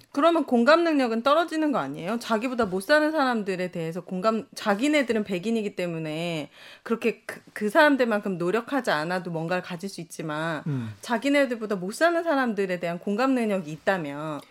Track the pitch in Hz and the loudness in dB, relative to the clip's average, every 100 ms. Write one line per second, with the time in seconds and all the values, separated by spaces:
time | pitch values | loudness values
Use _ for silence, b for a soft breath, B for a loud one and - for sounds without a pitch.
0 | - 285 330 320 - 240 233 330 339 294 | -8 2 4 4 2 4 6 6 6 2
1 | 247 226 269 311 330 320 302 214 135 151 | 2 2 4 4 2 0 0 0 -2 -6
2 | 170 233 - 220 247 247 208 190 240 302 | -4 -4 0 0 0 0 0 0 2 4
3 | 302 311 262 226 196 180 180 175 160 175 | 4 2 2 0 -2 -2 -4 -4 -6 -6
4 | - 185 214 220 - - 214 202 294 302 | -6 -2 0 0 -4 -6 0 2 2 2
5 | 240 226 202 185 208 226 202 - 175 160 | 2 0 0 -4 -2 -2 -2 -4 -4 -4
6 | 156 156 175 160 139 b b b - 233 | -6 -4 -4 -4 -8 b b b -4 -2
7 | 220 - - - - - 208 311 302 262 | -2 -4 -10 -16 -14 -6 0 6 6 6
8 | 233 208 202 175 175 220 233 269 220 151 | 2 0 -2 -2 0 -2 -2 -4 0 0
9 | 165 185 180 160 165 180 175 175 196 - | 0 -4 -4 -6 -2 -4 -4 -8 -10 -12
10 | 165 - 160 151 160 151 160 135 113 104 | -14 -10 -6 -4 -4 -4 -4 -4 -6 -8
11 | - 226 269 285 262 233 208 202 185 226 | -4 -2 2 2 2 -2 -4 -4 -4 0
12 | 330 339 339 277 247 202 190 180 170 175 | 2 2 0 0 0 0 -2 -2 -4 -4
13 | 202 208 269 254 220 190 151 160 - 190 | -4 0 2 2 2 0 -4 -4 0 0
14 | 143 143 156 143 - | -2 -6 -8 -8 -12